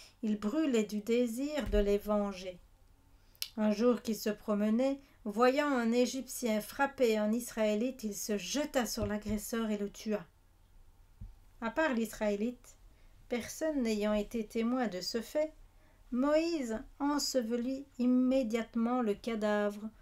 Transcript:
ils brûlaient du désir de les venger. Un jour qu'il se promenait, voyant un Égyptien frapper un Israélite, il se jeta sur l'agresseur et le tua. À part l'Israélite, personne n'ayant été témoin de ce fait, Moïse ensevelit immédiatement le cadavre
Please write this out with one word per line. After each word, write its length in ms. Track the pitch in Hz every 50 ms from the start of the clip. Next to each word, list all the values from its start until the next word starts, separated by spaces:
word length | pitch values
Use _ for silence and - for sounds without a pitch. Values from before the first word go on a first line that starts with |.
| - - _ _
ils 160 | - 214 208 208
brûlaient 460 | - 208 202 311 320 285 240 226 208
du 160 | - 208 214
désir 680 | 196 - 233 240 247 233 220 247 277 294 302 285 214 -
de 80 | - 208
les 200 | 202 202 202 202
venger. 600 | 202 202 208 208 202 202 196 180 190 185 180 180 - - - _ - _ - _ _ - - - - - - - - - -
Un 160 | 226 214 214
jour 300 | 208 196 233 247 240 214
qu'il 140 | - - 214
se 140 | - - 220
promenait, 680 | 208 - - - 208 202 208 214 220 233 262 269 277 277 - - - _ -
voyant 440 | 208 196 214 247 254 262 294 294 294
un 240 | 277 247 233 226
Égyptien 680 | 233 247 247 247 254 269 262 - - - 254 226 214 214
frapper 580 | 214 - - - 277 277 269 - 262 226 220 214
un 140 | 214 214
Israélite, 720 | 220 247 240 - - 226 214 214 214 214 233 262 254 - -
il 100 | 214 202
se 240 | - - - 214 202
jeta 480 | 180 - - 285 302 294 - 269 226
sur 200 | 208 - 233 208
l'agresseur 640 | 202 208 208 - 208 214 208 - - - 226 226 214
et 80 | 208 202
le 120 | 202 202
tua. 340 | - - - 220 208 202 175 - _ _ _ _ _ _ - _ - - - - - - - - - - - - - - - - - -
À 100 | 233 226
part 220 | 220 320 320 311
l'Israélite, 840 | 254 226 226 214 - - 220 208 208 202 214 247 247 - - - - - - - - - - - - - - -
personne 540 | 247 240 220 - - - 311 320 302 277
n'ayant 320 | 247 226 220 208 202 214 214
été 320 | 208 208 - - 233 220
témoin 420 | - - 226 226 233 247 262 247 208
de 120 | 180 180
ce 200 | 180 - - 226
fait, 320 | 226 - - 302 302 311 - - - - _ - - - - - - -
Moïse 680 | 247 240 262 294 302 311 330 339 339 311 254 226 220 220 269 - - -
ensevelit 840 | 277 285 294 285 285 - - 262 233 220 240 240 240 254 269 269 285 - - -
immédiatement 1040 | 247 247 254 254 254 254 262 269 262 214 220 233 226 - - 233 226 233 247 254
le 120 | 240 214 202
cadavre 720 | - - 233 226 214 208 208 208 208 208 208 208 208 208 220 - -